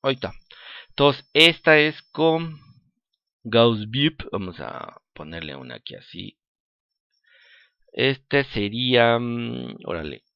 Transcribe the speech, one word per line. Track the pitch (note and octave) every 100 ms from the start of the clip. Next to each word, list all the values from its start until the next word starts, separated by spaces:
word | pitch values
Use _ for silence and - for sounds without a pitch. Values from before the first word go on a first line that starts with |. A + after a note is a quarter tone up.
Ahí | C3+
está. | C3 F#2+ - _ - - - -
Entonces, | - C#3+ C3+ _
esta | D3+ E3 E3 - D3+
es | D3+ D3+ _
con | - D#3+ D#3+ E3 D3 _ _ _ _ _ _ _ _
Gauss | A2+ A#2 A#2 A2 G#2+
Vip. | B2 D3 - -
Vamos | G2 F#2 E2+
a | C2 - - - _
ponerle | - D2+ E2 D2+ C#2
una | B1+ A#1
aquí | - -
así. | - E2+ G2+ _ _ _ _ _ _ _ _ _ _ _ _ - _ _ _
Este | - C3 C3+ _ C#3 C3+
sería, | A2+ G2+ A2+ B2+ B2 A#2+ A#2
mm, | A#2+ A#2+ A#2 B2 B2 - -
órale. | E2+ D#2 B1+ _